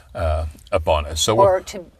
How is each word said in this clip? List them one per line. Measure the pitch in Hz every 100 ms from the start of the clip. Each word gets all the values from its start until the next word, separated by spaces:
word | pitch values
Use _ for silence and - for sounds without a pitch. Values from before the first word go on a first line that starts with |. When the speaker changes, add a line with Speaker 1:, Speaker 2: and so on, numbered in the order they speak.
| -
Speaker 1:
uh, | - 82 78 78 - -
upon | 98 82 78 73
us. | 82
So | - 110
we're | 196 185
Speaker 2:
Or |
to | - 202 160